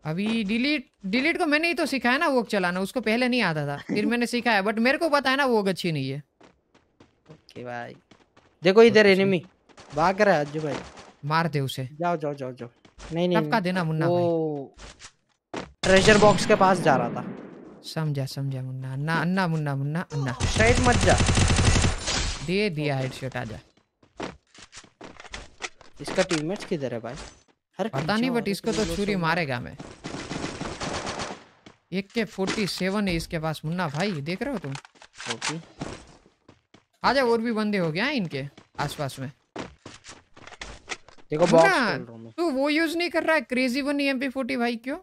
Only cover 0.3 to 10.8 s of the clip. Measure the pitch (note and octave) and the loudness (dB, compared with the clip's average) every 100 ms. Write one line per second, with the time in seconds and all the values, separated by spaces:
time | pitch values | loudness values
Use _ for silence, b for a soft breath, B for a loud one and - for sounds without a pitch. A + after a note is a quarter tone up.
0.3 | A3+ G3 A3+ C4+ D4+ - _ F#3+ A#3 C#4+ | -2 0 0 0 -2 -4 _ -2 0 0
1.3 | D4+ E4+ D4 E4+ E4+ D4+ C4 A#3+ C4+ E4+ | 0 0 2 0 0 -2 0 0 2 2
2.3 | C4 G#3+ G#3 F3+ F3+ F#3+ C4 A3 A3+ B3 | 0 0 0 0 -2 -4 -4 0 0 2
3.3 | B3 F#3+ D#3 C#3+ C#3+ - G#3 G#3 A#3+ A#3 | 2 0 -2 -4 -6 -4 -2 0 0 0
4.3 | A#3+ A#3+ G#3+ F#3+ A3 A#3 D4+ E4 C#4+ C#4 | 0 2 2 2 2 2 2 2 2 2
5.3 | C4+ C#4 A3+ G3 F3+ F3+ D3+ C3+ C3+ - | 2 2 2 2 -2 -2 -2 -4 -8 -12
6.3 | _ - _ _ _ _ _ - _ _ | _ -20 _ _ _ _ _ -20 _ _
7.3 | D#3 - - B2 A#2+ A#2+ - _ - _ | -20 -20 -14 -12 -10 -12 -16 _ -20 _
8.3 | _ _ _ E3 G3 A#3 G#3 G#3 F#3+ G3 | _ _ _ 4 8 10 10 8 6 4
9.3 | F#3 - _ _ - - C#3+ E3+ F#3+ G#3 | 0 -4 _ _ -20 -8 0 2 4 4
10.3 | D#3+ D3 D3+ D3+ B2+ | 4 2 -4 -6 -6